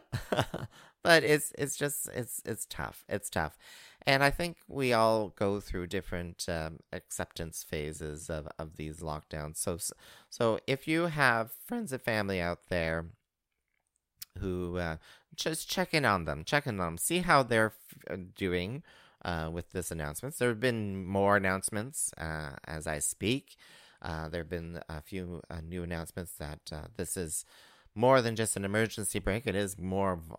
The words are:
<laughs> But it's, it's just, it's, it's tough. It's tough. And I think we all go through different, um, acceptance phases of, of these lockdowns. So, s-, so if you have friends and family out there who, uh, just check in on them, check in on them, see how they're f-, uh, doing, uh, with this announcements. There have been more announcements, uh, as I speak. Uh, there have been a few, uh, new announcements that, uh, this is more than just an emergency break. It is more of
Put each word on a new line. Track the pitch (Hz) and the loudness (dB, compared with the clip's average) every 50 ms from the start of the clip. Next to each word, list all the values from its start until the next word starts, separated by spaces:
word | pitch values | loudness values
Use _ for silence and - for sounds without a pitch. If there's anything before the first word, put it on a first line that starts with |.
| - _ - - - - | 0 _ -6 -6 -4 0
<laughs> | - - - - - - - - - - - - _ _ - | 2 2 2 0 -2 -8 -8 -10 -12 -16 -20 -20 _ _ 4
But | - 170 160 131 | 6 8 8 8
it's, | 110 151 151 - - - - | 6 4 4 2 0 -4 -4
it's | 143 135 - | -4 -4 -2
just, | - 147 143 143 - - - - | -2 -4 -2 -2 -4 -6 -6 -6
it's, | - 160 - - - - | -6 -6 -6 -8 -8 -6
it's | - 110 - - | -6 -6 -6 -8
tough. | - - - 69 - - - - - | -8 -6 -6 -6 -6 -8 -12 -8 -6
It's | - 101 - - | -6 -4 -4 -4
tough. | - 92 80 78 - - - - - - - - - - - | -2 -2 -2 -2 -4 -10 -18 -20 -20 -20 -20 -20 -20 -2 2
And | 139 139 135 139 | 4 6 8 6
I | 139 | 6
think | 139 - 175 175 165 - _ - | 4 2 -2 -4 -4 -8 _ -8
we | - 139 135 123 120 | -2 0 2 4 6
all | 110 113 113 113 110 107 92 - | 6 8 6 6 4 2 0 -2
go | - 104 101 101 101 | 0 0 0 0 0
through | - - - 95 87 87 | -2 -4 -4 -4 -4 -2
different, | 101 95 - - - 90 87 85 87 - - - | -4 -4 -4 -4 -4 -4 -6 -6 -8 -8 -6 -4
um, | 87 82 80 80 80 - - _ - | -4 -2 -4 -6 -8 -12 -12 _ -12
acceptance | 90 - - - - 90 - - - 82 80 - - - | -12 -10 -8 -6 -6 -6 -6 -6 -8 -8 -8 -8 -10 -8
phases | - - 78 73 76 78 73 80 76 73 76 - - | -6 -4 -4 -4 -4 -6 -6 -6 -8 -8 -8 -8 -6
of, | 82 78 76 73 - - | -6 -6 -6 -8 -10 -10
of | 80 78 82 | -10 -10 -10
these | - 78 78 78 - | -8 -8 -8 -8 -8
lockdowns. | 82 78 76 76 - - - 78 73 76 78 - | -6 -6 -6 -6 -8 -8 -8 -8 -6 -6 -6 -4
So, | - 101 87 | -2 -2 -2
s-, | 82 - - - - - - - - - _ | -2 -4 -6 -8 -10 -14 -20 -20 -20 -20 _
so | - - 120 113 107 - - | -2 2 2 2 2 2 0
if | - 135 135 - 156 | -2 -2 -2 0 0
you | 160 160 170 170 | 0 2 2 0
have | 151 151 139 127 117 113 110 113 - - - | 2 4 4 6 6 4 0 -2 -6 -14 -10
friends | - 240 240 220 135 131 | -6 -6 -6 -4 -4 -6
and | 123 | -4
family | - - 113 107 101 98 98 92 | -2 0 2 2 2 2 2 2
out | 85 87 87 - _ - | 2 0 0 -2 _ -2
there | 92 87 82 80 80 82 82 82 - _ _ _ _ _ _ _ _ _ _ _ _ _ _ _ _ _ _ _ _ _ - - - 92 | 0 0 2 2 0 -2 -2 -6 -10 _ _ _ _ _ _ _ _ _ _ _ _ _ _ _ _ _ _ _ _ _ -18 -16 -10 -6
who, | 98 95 90 90 90 87 87 90 | -4 -2 -2 -2 -2 -2 -2 -2
uh, | 87 82 80 80 - - - - _ _ - | -2 -2 -4 -6 -10 -16 -20 -20 _ _ -8
just | - - 170 160 - - - | -4 -4 -2 -2 -4 -4 -4
check | - - 180 - - | -2 0 0 2 2
in | 156 139 | 4 4
on | 113 101 90 82 | 4 4 4 2
them, | 78 71 73 78 | 0 -4 -4 -2
check | - 147 147 - | 0 0 0 2
in | 135 107 98 | 0 -2 -2
on | 90 | -2
them, | 82 80 | -2 -2
see | 87 - - 170 180 | -2 -2 0 0 2
how | 175 180 160 139 131 | 4 6 6 6 6
they're | 117 120 113 110 110 - | 6 6 4 4 4 2
f-, | - - - - - - - | -4 -16 -20 -20 -14 -10 -8
uh, | 85 95 90 92 95 | -8 -8 -8 -10 -6
doing, | - 98 92 87 90 87 95 123 156 - - - - - - _ - - | -2 0 2 2 2 0 -2 -4 -8 -10 -14 -20 -20 -20 -20 _ -8 -4
uh, | 90 87 80 80 80 82 | -2 -2 -2 -2 -2 -4
with | 87 82 - - | -6 -8 -6 -6
this | 95 82 - | -6 -4 -4
announcements. | 90 80 76 73 76 - - 135 160 - | -4 -4 -4 -4 -4 -6 -8 -6 -2 0
There | 123 123 | 2 2
have | 117 107 | 2 2
been | 120 127 117 113 107 101 95 95 92 | 2 2 2 2 0 -2 -4 -4 -4
more | 90 98 98 98 101 101 | 0 2 4 6 6 6
announcements, | 101 95 92 92 95 - - 110 104 107 135 - - - - - | 6 6 4 2 0 0 -2 -2 -4 -4 -4 -4 -4 -4 -4 -4
uh, | - 82 80 80 78 78 71 69 - - | -6 -6 -4 -4 -4 -6 -8 -8 -10 -10
as | - 78 78 76 | -10 -8 -6 -4
I | 80 78 73 | -4 -2 -2
speak. | - - - - - 101 127 139 - - - - - - - - - - - _ | -2 -4 -2 0 0 0 0 0 -2 -8 -18 -20 -20 -20 -20 -20 -20 -20 -18 _
Uh, | - - 82 80 80 78 | -8 -6 -6 -6 -6 -4
there | 82 87 | -6 -6
have | 80 80 | -6 -6
been | 90 85 82 82 85 82 - - | -6 -6 -6 -8 -10 -10 -10 -10
a | 80 76 - | -10 -10 -10
few, | - - 92 90 87 87 80 - - | -8 -8 -8 -6 -6 -8 -10 -10 -10
uh, | - 82 | -10 -10
new | 78 82 87 90 87 | -8 -8 -6 -6 -4
announcements | 87 87 82 80 - - - 87 - - - | -4 -4 -6 -6 -6 -8 -8 -10 -10 -10 -10
that, | 78 73 78 78 - - 80 | -10 -10 -10 -10 -12 -12 -10
uh, | 78 82 82 - | -10 -10 -10 -8
this | - 90 - - 98 | -6 -6 -4 -4 -4
is | 87 78 82 - - - - - - - - - - _ - | -4 -4 -4 -6 -8 -10 -14 -20 -20 -20 -20 -20 -20 _ -2
more | 104 117 127 135 131 | 4 6 8 8 8
than | 113 117 113 | 6 4 2
just | 104 113 104 - | 0 0 0 0
an | 104 98 | -2 -2
emergency | 98 101 110 113 104 - - 101 - - 104 | 0 2 2 2 2 0 -4 -4 -4 -4 -2
break. | - 104 95 117 - | 0 0 0 0 0
It | 117 92 | 0 0
is | 101 101 95 95 - | 0 0 -2 -2 -4
more | 90 92 95 98 98 95 90 | -4 -2 0 0 2 2 0
of | 85 82 82 - | -2 -4 -10 -10